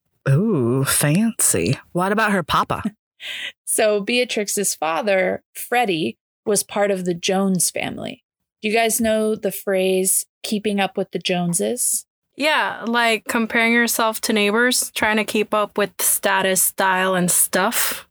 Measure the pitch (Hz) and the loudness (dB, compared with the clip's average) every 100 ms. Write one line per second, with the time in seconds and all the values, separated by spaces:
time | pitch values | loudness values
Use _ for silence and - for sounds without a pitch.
0 | _ _ - 135 220 170 117 135 135 - | _ _ 0 2 2 2 2 2 0 2
1 | 147 165 226 - - 92 85 147 - 175 | 2 2 2 0 0 0 0 -2 -4 -2
2 | 185 208 214 202 151 160 - - 208 - | 0 0 2 0 0 0 0 -2 -6 -8
3 | _ _ - - - - - - 220 208 | _ _ -12 -10 -12 -12 -6 0 2 2
4 | 202 247 247 - 202 - 196 - 156 165 | 0 0 0 -2 -4 -2 -2 -2 -2 -2
5 | 214 190 185 190 _ - - 240 233 165 | 0 0 0 -2 _ -14 -2 0 0 0
6 | 208 - _ _ - 202 - 214 202 190 | -2 -6 _ _ -2 -2 -2 -2 0 0
7 | 180 170 - 190 196 185 - - - - | -2 -4 -2 0 2 0 0 -4 -6 -8
8 | - - _ _ _ _ 214 220 226 214 | -12 -14 _ _ _ _ -2 2 2 0
9 | 226 220 214 214 196 - - 190 190 185 | 0 2 0 0 -4 -4 -2 0 2 2
10 | 190 - - _ - 214 214 202 190 - | 2 0 -2 _ -4 -2 -2 0 -2 -2
11 | 185 180 - 180 175 175 208 247 - - | -6 -4 -2 -2 0 0 -2 -2 -2 -4
12 | - _ _ - 294 285 196 - 226 240 | -6 _ _ -4 0 0 -2 -4 -4 0
13 | 233 220 - 240 220 240 226 240 233 - | 2 0 -2 -2 0 0 2 2 2 0
14 | 226 220 - 220 208 214 247 240 - - | 0 -2 -2 2 2 2 2 2 -2 -2
15 | 220 214 208 220 208 214 208 - 196 - | 0 0 0 -2 0 0 -2 -2 -2 -2
16 | - - 202 190 190 185 - - 190 185 | -2 0 2 2 2 0 0 0 0 2
17 | 190 185 175 - - 185 202 - - - | 2 2 2 2 2 2 0 0 -4 -4
18 | - | -10